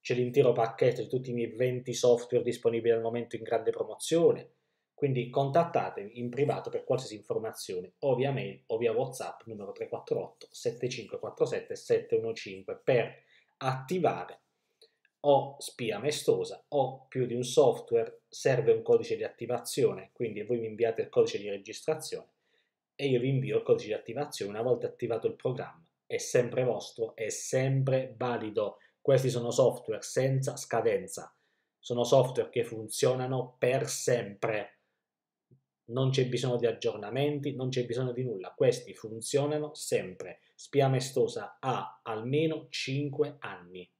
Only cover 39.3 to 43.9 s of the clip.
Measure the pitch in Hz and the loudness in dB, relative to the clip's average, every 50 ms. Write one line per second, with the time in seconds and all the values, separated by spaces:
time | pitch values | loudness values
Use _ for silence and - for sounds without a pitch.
39.3 | - 135 143 147 151 151 151 151 151 - - - 135 107 92 92 90 - - 90 | 0 2 2 2 -2 -2 -4 -6 -10 -12 -4 -2 -2 -2 -2 -4 -10 -12 -12 -14
40.3 | - _ _ _ _ - - - - 139 135 135 131 127 - - - 131 117 110 | -14 _ _ _ _ -20 -18 0 2 4 4 6 4 2 0 0 2 2 2 2
41.3 | - 113 101 - - _ - - 110 101 95 - - _ _ 117 110 - 113 127 | 0 -8 -10 -10 -12 _ -4 -2 -2 -2 -4 -8 -12 _ _ -6 -6 -4 -2 0
42.3 | 139 151 160 160 160 - - - - - - 131 135 143 147 143 135 143 151 143 | 2 2 2 2 0 -2 -8 -10 -8 -8 -4 -2 -2 -2 -2 -2 0 0 0 -2
43.3 | 139 - - 98 98 90 87 87 92 90 87 _ | -2 -10 -12 -12 -12 -14 -16 -16 -16 -16 -16 _